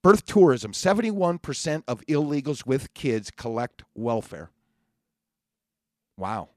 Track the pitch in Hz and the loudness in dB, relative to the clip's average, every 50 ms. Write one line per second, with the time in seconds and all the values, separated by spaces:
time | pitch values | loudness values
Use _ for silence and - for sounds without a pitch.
0 | - 180 208 208 - - - 208 185 151 127 117 107 104 95 - - 185 202 214 | 8 8 6 6 4 0 6 6 8 8 6 2 -2 -8 -8 -2 0 0 2 2
1 | 233 220 208 202 185 170 175 170 - - 131 - - 165 151 156 - - 123 107 | 0 -2 -2 0 0 -2 -2 -4 -8 -10 -10 -6 -4 -4 -4 -4 -4 -6 -8 -8
2 | - - 151 147 151 143 147 143 127 147 147 - - - 131 135 - - _ - | -2 -2 0 0 0 0 -2 -4 -4 -4 -8 -6 -2 -2 -2 -2 -2 -8 _ -6
3 | - 139 113 110 98 - - - - 117 113 117 120 120 _ - - _ _ - | -4 -2 -2 -2 -4 -8 -16 -10 -8 -6 -4 -4 -6 -6 _ -20 -20 _ _ -6
4 | 113 117 117 110 - - - 78 82 - _ _ _ _ _ _ _ _ _ _ | -4 -2 -2 -2 -4 -8 -14 -16 -16 -18 _ _ _ _ _ _ _ _ _ _
5 | _ _ _ _ _ _ _ _ _ _ _ _ _ _ _ _ _ _ _ _ | _ _ _ _ _ _ _ _ _ _ _ _ _ _ _ _ _ _ _ _
6 | _ _ _ - 92 95 110 101 82 _ _ | _ _ _ -10 -6 -6 -6 -6 -8 _ _